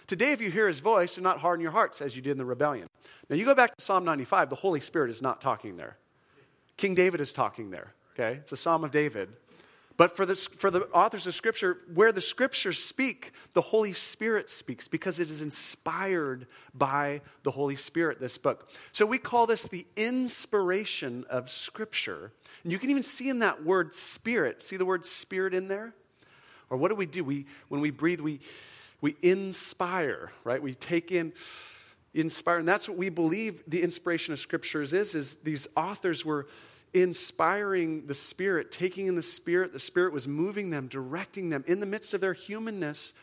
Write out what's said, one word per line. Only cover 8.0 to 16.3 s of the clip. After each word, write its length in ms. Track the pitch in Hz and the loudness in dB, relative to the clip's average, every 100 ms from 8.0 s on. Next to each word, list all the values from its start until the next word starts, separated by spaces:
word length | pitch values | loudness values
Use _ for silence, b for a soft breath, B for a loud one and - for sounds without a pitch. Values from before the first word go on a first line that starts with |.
| _ | _
okay? 240 | - 113 139 | -4 -4 -4
It's 100 | 151 | -8
a 60 | 139 | -4
Psalm 260 | 170 160 | 2 2
of 80 | 151 | 2
David. 380 | 147 147 107 95 - _ b b b b - | 2 0 -2 -8 -10 _ b b b b 6
But 200 | 170 - | 6 6
for 100 | 190 | 0
the, 80 | |
for 380 | 190 - - 196 | 0 -2 2 2
the 160 | 180 214 | 4 4
authors 400 | 175 214 208 185 | 6 6 4 -6
of 80 | - | -2
Scripture, 420 | 226 - 185 175 - | -2 0 0 -2 -2
where 160 | 170 226 | 4 6
the 100 | 190 | 4
Scriptures 640 | - - 262 - 202 160 | -2 0 0 2 -2 -2
speak, 480 | - - 262 - - B B | -4 -2 -4 -4 -14 B B
the 80 | 180 | 0
Holy 320 | - 220 208 | 4 4 2
Spirit 580 | 175 - - 220 208 - | -2 -6 -4 0 0 -2
speaks 380 | - - 120 - | -10 -10 -10 -6
because 320 | 156 190 160 | -4 -2 -2
it 100 | 160 | -4
is 100 | 151 | -4
inspired 1080 | 151 - - - 160 170 190 180 143 | -4 -2 -2 -4 -4 -4 -2 0 -2